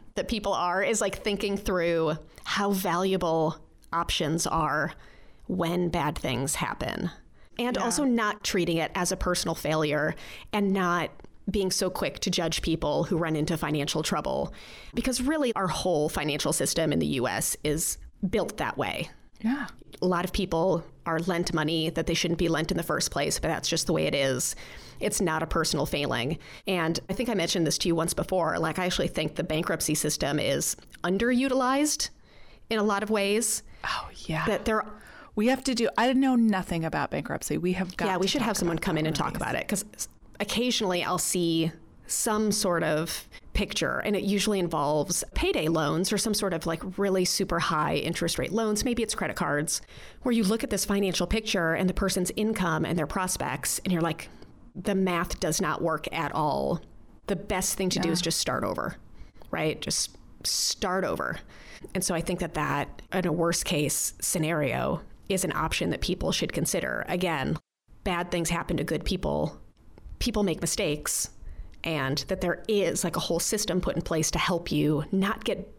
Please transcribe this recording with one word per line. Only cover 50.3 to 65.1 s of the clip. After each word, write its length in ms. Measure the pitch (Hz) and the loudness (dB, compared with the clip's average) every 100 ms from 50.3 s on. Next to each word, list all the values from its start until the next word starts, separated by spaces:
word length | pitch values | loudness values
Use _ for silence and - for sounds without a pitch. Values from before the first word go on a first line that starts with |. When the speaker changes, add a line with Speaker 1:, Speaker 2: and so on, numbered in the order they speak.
Speaker 1:
you 100 | 233 | 4
look 200 | 190 226 | 4 2
at 80 | 262 | 0
this 140 | 196 - | -2 0
financial 420 | 202 196 170 175 | 2 2 2 2
picture 460 | 220 220 196 165 | 0 2 2 2
and 140 | 165 185 | 4 2
the 60 | |
person's 380 | 185 190 196 175 - | 2 0 2 0 0
income 480 | 196 180 180 160 | 0 2 2 2
and 140 | - 175 | 0 0
their 100 | 147 | 0
prospects, 720 | 202 185 - 139 135 - - 190 | 0 -2 -2 -2 -2 -2 -2 0
and 80 | |
you're 80 | 170 | 2
like, 280 | 165 160 - - - - - - | 2 -2 -8 -18 -20 -20 -16 -6
"The 200 | 208 190 | 0 2
math 440 | 185 175 175 - | 2 2 -2 -2
does 220 | 170 160 | 0 0
not 200 | 156 - | 0 0
work 260 | 165 151 - | 0 0 -2
at 220 | - 151 | -4 -2
all." 480 | - 151 139 135 170 - - - - - | 0 0 2 0 -2 -4 -18 -20 -10 -4
The 80 | 190 | -4
best 400 | - 190 185 - | -2 -2 0 0
thing 140 | 185 | 0
to 80 | 190 | 2
do 100 | 170 | 2
Speaker 2:
Yeah. 40 | |
Speaker 1:
is 80 | 180 | 2
just 180 | 170 - | 0 -2
start 240 | - 123 | 0 0
over, 340 | 98 - - - - - - - - | 0 -2 -4 -6 -12 -16 -16 -18 -8
right? 280 | 165 156 - | -2 -2 -2
Just 380 | - - - - - - | -2 -2 -4 -8 -20 -8
start 600 | - - - - 196 185 | -4 -2 -2 -2 0 0
over. 340 | 160 82 64 - - - - - - | 0 0 -2 -4 -10 -18 -18 -16 -6
And 100 | 190 | -2
so 120 | - 170 | 0 0
I 60 | |
think 180 | 170 175 | 0 -2
that 160 | 165 160 | -2 -2
that, 480 | 147 143 - - - | 0 0 -2 -8 -6
in 140 | 190 180 | -2 0
a 40 | |
worst 340 | 175 170 175 - | 2 2 0 0
case 480 | 156 147 - - - | 0 0 0 -2 -4
scenario, 800 | - 180 156 165 139 120 127 156 - | -2 0 0 2 0 0 0 -2 -6